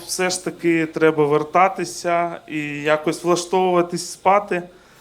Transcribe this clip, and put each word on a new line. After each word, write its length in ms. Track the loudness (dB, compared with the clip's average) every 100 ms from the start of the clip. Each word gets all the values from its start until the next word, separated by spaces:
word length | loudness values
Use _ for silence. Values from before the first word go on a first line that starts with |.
| -6
все 240 | -4 -2
ж 140 | -4
таки 420 | -8 -4 0 0 0
треба 400 | 2 2 4 2
вертатися 1120 | 2 2 2 2 0 -8 -6 -2 -2 -2 -6 -10
і 120 | -8 -8 -4
якось 420 | 0 0 0 -2
влаштовуватись 880 | 0 0 0 0 2 2 0 -4 -8
спати, 520 | -2 2 2 2 -6 -8 -18 -20 -20